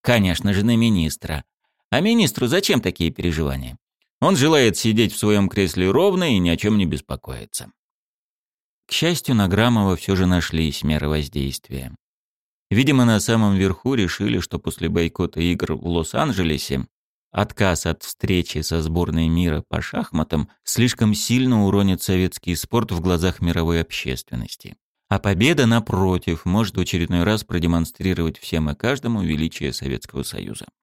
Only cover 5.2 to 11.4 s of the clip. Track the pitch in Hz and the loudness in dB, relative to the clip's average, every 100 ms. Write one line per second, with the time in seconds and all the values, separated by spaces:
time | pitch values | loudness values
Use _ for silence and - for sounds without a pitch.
5.2 | 107 104 95 104 92 - 92 120 196 185 | 2 2 2 0 -2 0 2 4 4 2
6.2 | 170 104 87 82 104 107 87 71 - 67 | 2 2 2 2 2 2 0 -2 -8 -12
7.2 | - 62 55 - 50 _ _ _ _ _ | -12 -14 -12 -12 -14 _ _ _ _ _
8.2 | _ _ _ _ _ _ _ - 160 170 | _ _ _ _ _ _ _ -2 0 0
9.2 | - 120 95 98 120 117 98 90 - 95 | 0 2 2 2 4 4 2 0 0 2
10.2 | 92 90 - 80 80 - 76 78 73 76 | 4 2 0 -2 -2 -2 -2 0 0 -2
11.2 | 69 71 | -2 -4